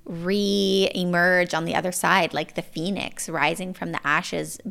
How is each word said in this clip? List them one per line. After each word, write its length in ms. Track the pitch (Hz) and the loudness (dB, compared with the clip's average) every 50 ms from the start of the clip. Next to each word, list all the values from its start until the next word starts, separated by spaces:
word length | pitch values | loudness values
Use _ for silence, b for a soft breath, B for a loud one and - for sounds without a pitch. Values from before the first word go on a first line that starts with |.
| - | -14
re-emerge 1500 | - 170 165 175 180 202 208 202 196 202 202 196 190 190 190 190 - - 185 180 180 175 175 175 185 180 180 180 175 - | -10 -8 -6 -2 0 0 2 2 2 2 2 2 2 4 4 2 2 0 0 0 2 4 4 6 6 6 6 4 2 0
on 100 | 160 165 | -2 -2
the 80 | 170 156 | 0 -2
other 180 | - 170 180 | 0 -2 -2
side, 440 | 180 - - 165 180 196 165 - - | -2 0 2 4 4 4 2 2 -2
like 180 | 147 165 - - | -4 -6 -4 -6
the 80 | - | -8
phoenix 680 | - - - 160 160 196 196 151 - - - - - | -8 -6 -6 -4 -4 -2 -2 -4 -4 -6 -8 -8 -8
rising 460 | - 165 151 143 156 170 190 185 185 185 | -6 -2 0 0 0 0 -2 -6 -8 -8
from 180 | - 180 170 | -8 -8 -6
the 160 | 165 - - | -6 -4 -2
ashes 520 | 143 151 165 175 - 180 165 156 160 - - - 202 | 0 0 0 0 -2 -4 -6 -6 -6 -10 -10 -12 -12